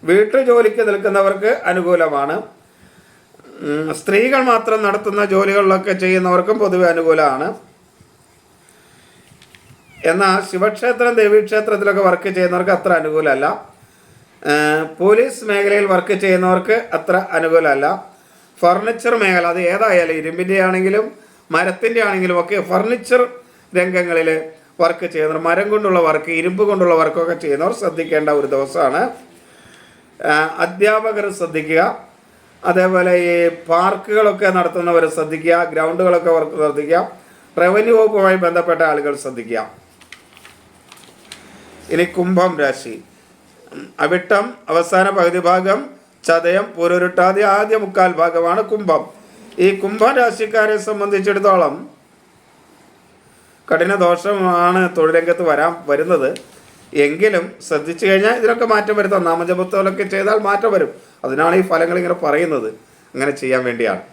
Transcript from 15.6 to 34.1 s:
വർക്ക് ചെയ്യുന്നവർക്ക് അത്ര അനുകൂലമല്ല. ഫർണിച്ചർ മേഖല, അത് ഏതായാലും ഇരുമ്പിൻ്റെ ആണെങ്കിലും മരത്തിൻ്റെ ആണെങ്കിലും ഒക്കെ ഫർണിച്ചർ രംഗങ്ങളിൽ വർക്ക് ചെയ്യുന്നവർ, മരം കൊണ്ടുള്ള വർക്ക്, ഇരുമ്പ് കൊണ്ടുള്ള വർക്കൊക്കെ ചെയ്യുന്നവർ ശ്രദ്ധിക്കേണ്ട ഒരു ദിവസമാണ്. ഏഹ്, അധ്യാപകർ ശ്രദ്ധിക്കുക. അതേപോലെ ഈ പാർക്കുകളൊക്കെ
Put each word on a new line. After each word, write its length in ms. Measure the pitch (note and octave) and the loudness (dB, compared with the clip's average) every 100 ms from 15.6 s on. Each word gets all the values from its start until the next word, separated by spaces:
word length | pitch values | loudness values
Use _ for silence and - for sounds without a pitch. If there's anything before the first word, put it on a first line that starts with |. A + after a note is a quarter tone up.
| G3+ G#3 G3+ | 2 2 2
വർക്ക് 220 | F#3 F3+ F#3+ | 0 0 -2
ചെയ്യുന്നവർക്ക് 520 | G3 F3+ F#3 F3+ F3+ A3 A3+ E3 | 2 2 2 0 2 -2 0 -6
അത്ര 180 | - F#3 F#3+ E3 | 0 0 0 -2
അനുകൂലമല്ല. 480 | E3 E3 D#3+ C#3 C#3+ F#3 - - _ _ _ _ | 2 2 2 2 0 -2 -8 -20 _ _ _ _
ഫർണിച്ചർ 540 | F3 F#3 G#3+ A3+ A#3 A#3 | 2 2 0 -4 -2 0
മേഖല, 220 | G3+ F3+ E3+ | 2 2 0
അത് 60 | F3 F3 | 0 -2
ഏതായാലും 440 | F#3+ A3 F#3 E3 D#3+ | 0 2 2 2 -2
ഇരുമ്പിൻ്റെ 380 | D#3 E3+ F3+ G3 F#3 | -6 -6 -2 0 2
ആണെങ്കിലും 380 | F#3 F#3+ G#3 A3+ - - _ _ D#3+ | 2 0 0 -2 -8 -20 _ _ -2
മരത്തിൻ്റെ 440 | F#3 F#3 A3+ A#3 G#3 | -2 -2 -2 0 -2
ആണെങ്കിലും 300 | F#3+ F#3 F3 | -2 0 -2
ഒക്കെ 160 | E3+ G3+ - | -2 -4 -2
ഫർണിച്ചർ 500 | F3+ G#3+ A#3 - B3 B3 - - _ _ F3+ | -2 -2 -4 0 2 2 -4 -20 _ _ -2
രംഗങ്ങളിൽ 520 | F3+ F#3 F3 E3 D#3+ D#3+ D#3+ - _ _ | 0 -2 -2 0 0 -2 -6 -16 _ _
വർക്ക് 240 | E3+ E3 F3+ | -2 0 -6
ചെയ്യുന്നവർ, 260 | E3 D#3 D#3 E3 | -4 -2 -2 -2
മരം 200 | E3+ G3+ | -2 0
കൊണ്ടുള്ള 280 | G#3+ G#3 F3+ E3 | 0 0 2 2
വർക്ക്, 240 | D#3 D#3 E3 | 0 -2 -4
ഇരുമ്പ് 200 | E3+ F#3 G#3 | -4 0 0
കൊണ്ടുള്ള 260 | G3 F3+ E3 | 2 2 2
വർക്കൊക്കെ 360 | D#3+ D#3 E3 E3 | 2 0 -4 -4
ചെയ്യുന്നവർ 280 | D#3+ C#3 E3+ A#3 | -4 -2 -2 -4
ശ്രദ്ധിക്കേണ്ട 480 | F#3+ D#3+ D#3+ D#3 D3+ D3 | -6 -4 -2 -2 0 0
ഒരു 100 | C#3 | 0
ദിവസമാണ്. 480 | C3+ C#3 E3+ C#3+ C#3+ B3 - - - _ - - - - _ _ _ - | -2 -2 -2 0 0 -4 -6 -20 -20 _ -20 -20 -20 -20 _ _ _ -2
ഏഹ്, 180 | D3+ D#3 D#3 | 0 0 -2
അധ്യാപകർ 600 | E3+ F#3 G3+ A3 A3 G#3 G3+ F#3 | -6 0 2 2 -2 -4 -6 -6
ശ്രദ്ധിക്കുക. 440 | E3+ D#3 D#3 D#3+ G3+ - - _ _ _ _ _ - | -6 -6 -2 0 0 -2 -16 _ _ _ _ _ -2
അതേപോലെ 420 | F3+ F#3 F#3 F3+ F3+ F3 | 2 2 2 2 2 2
ഈ 40 | F3 E3+ E3+ - | 2 2 0 -2
പാർക്കുകളൊക്കെ 760 | E3 F#3 G3 - | 2 2 -2 -2